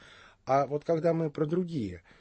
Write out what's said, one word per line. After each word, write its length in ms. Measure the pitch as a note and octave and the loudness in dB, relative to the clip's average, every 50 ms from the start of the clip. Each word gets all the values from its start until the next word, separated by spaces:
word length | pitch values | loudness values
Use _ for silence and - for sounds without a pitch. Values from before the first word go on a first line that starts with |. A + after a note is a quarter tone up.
| - - - - - - - _ - | -16 -20 -20 -20 -20 -20 -20 _ -2
А 220 | - C3 C#3 C#3+ B2+ | 2 2 2 2 0
вот 180 | C#3+ D3 - | -2 -4 -2
когда 280 | - E3 D#3+ D#3 E3+ E3 | 0 0 2 2 2 2
мы 180 | E3 E3 D#3 | 2 0 -2
про 160 | D3 - D#3 D3 | -2 -2 -2 0
другие, 560 | E3 F3+ F#3 E3+ E3+ D3 A2 F#2+ F2+ E2+ - - - - | 0 -2 -2 -2 -2 -4 -4 -4 -6 -10 -16 -20 -20 -20